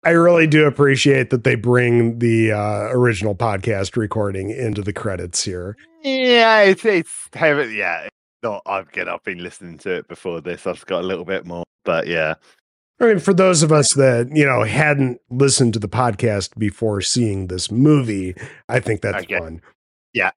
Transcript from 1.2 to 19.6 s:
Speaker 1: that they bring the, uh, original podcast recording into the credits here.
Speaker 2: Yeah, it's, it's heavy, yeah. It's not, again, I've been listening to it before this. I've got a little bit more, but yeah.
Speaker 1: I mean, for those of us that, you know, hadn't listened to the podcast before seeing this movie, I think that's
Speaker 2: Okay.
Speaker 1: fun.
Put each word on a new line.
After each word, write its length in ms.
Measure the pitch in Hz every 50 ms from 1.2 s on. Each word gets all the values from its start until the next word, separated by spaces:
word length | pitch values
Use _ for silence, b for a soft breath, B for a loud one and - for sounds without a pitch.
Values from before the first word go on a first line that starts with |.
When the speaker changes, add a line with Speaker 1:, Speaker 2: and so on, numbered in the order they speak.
| 127 -
Speaker 1:
that 120 | - 123 113
they 120 | 131 123
bring 640 | 117 101 120 123 123 123 120 120 120 117 117 117 120
the, 320 | 120 117 113 113 110 110
uh, 380 | 107 104 104 107 104 101 104 113
original 420 | 131 123 123 123 113 92 101 107 101
podcast 640 | 90 120 113 101 95 92 117 107 98 101 98 -
recording 540 | 120 110 101 - 110 104 101 95 95 95 101
into 320 | 107 135 127 113 104 104 98
the 100 | 101 98
credits 500 | - - 107 95 90 87 90 - - -
here. 320 | 104 92 90 87 95 104 b b b _ 320 311
Speaker 2:
Yeah, 580 | 277 262 262 254 254 240 240 226 226 220 214
it's, 240 | 202 196 190 190 -
it's 440 | 226 202 175 165 - - - - - -
heavy, 440 | 139 160 156 147 143 139 113 110
yeah. 240 | 104 98 87 85 82 76
It's 100 | 101 _ _ _ _ _ _ -
not, 180 | 113 104 95 _
again, 420 | - 98 98 95 _ - 95 90 90
I've 140 | 87 85 _
been 180 | 101 92 87
listening 380 | 87 90 - - 92 87 82 -
to 100 | - 101 90
it 120 | 87 -
before 320 | _ 85 - - 92 85 85
this. 260 | 73 87 87 82 -
I've 180 | 95 85 - -
got 160 | - 95 85 87
a 40 |
little 180 | 92 95 85 87
bit 220 | 87 95 90 -
more, 160 | 87 87 87 82 _ _ _ _
but 220 | 92 85 82 -
yeah. 300 | - 85 82 80 78 80 b b b b b b _ _ _ _ _ _ _
Speaker 1:
I 60 | 247
mean, 140 | 233 214 180
for 120 | 151 -
those 300 | 196 175 190 190 180 156
of 100 | 165 156
us 220 | 160 151 143 - -
that, 420 | 139 135 131 123 120 117 127 151
you 80 | 156 147
know, 200 | 139 127 117 113
hadn't 580 | 107 101 - 156 151 147 139 135 127 123 - _ _
listened 440 | 123 123 139 139 123 - 131 117 107
to 60 | 110
the 80 | 104
podcast 720 | 98 - 117 127 120 107 - - 117 104 101 95 - _
before 420 | - 110 101 - - 113 110 104 98
seeing 440 | 92 - - 127 120 107 98 98 95
this 240 | 92 92 92 87 -
movie, 640 | 101 117 135 151 151 143 127 113 104 98 92 92 92 B B B B B B -
I 100 | 117 127
think 220 | - - 110 - -
that's 180 | 101 98 101 90
Speaker 2:
Okay. 120 | - 98
Speaker 1:
fun. 240 | 90 82 80 82 85